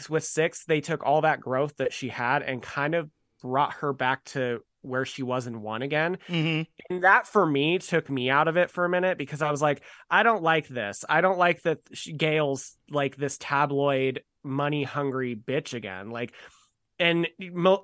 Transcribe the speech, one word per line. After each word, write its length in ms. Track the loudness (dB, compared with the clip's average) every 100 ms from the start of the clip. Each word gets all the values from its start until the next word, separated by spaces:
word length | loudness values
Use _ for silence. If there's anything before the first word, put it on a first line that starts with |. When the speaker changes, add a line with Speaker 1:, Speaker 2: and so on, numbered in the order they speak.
| -4
Speaker 1:
with 160 | -4
six, 400 | -2 0 0 -2
they 160 | -2 0
took 240 | 0 -2
all 160 | 2 2
that 180 | 2 0
growth 360 | -2 -2 -2 -2
that 160 | -4
she 160 | -4 -8
had 340 | -4 0 0
and 200 | 0 -6
kind 320 | -6 -4 0
of 160 | -2 -4 _ _ _
brought 320 | -4 0 0
her 180 | -2 -6
back 320 | -2 0 0 -4
to 340 | -4 -4 -4 -8 _
where 240 | -6 -4
she 180 | -4 -6
was 240 | -4 -4 -4
in 140 | -8
one 220 | -8 -6
again. 340 | -2 0 0 -4 -4
Speaker 2:
Mm-hmm. 680 | -2 0 0 -4 -12 -8
Speaker 1:
And 100 | 2
that, 220 | 6 6 6
for 180 | 2
me, 340 | 4 4 2 0
took 300 | 0 -2 0
me 220 | -2 2
out 180 | 4 4
of 80 | 2
it 140 | 0
for 160 | 0 0
a 20 |
minute, 300 | 2 0 -2
because 240 | -6 -4
I 80 | -4
was 100 | 0
like, 220 | 0 0 -6 -20 0
"I 140 | 4
don't 200 | 4 2
like 260 | 2 0 0
this. 360 | -6 -6 -6 0
I 140 | 2
don't 160 | 4 4
like 240 | 2 2
that 180 | -2 -4 _
she, 200 | -14 -12
Gale's, 680 | -2 0 2 2 -2 -6 -16 _
like, 280 | -2 -2 -2
this 200 | -6 -6
tabloid, 840 | -2 0 2 2 2 2 0 -2 -10 _
money-hungry 880 | -6 -2 0 0 -2 -2 -4 -2 -4
bitch 400 | -6 -4 -4 -4
again." 360 | -10 -10 -10 -10
Like, 220 | -8 -8 -10 -20 -20 _ _ _ -2
and 260 | 0 2 0 -4
mo-, 420 | -10 0 4 4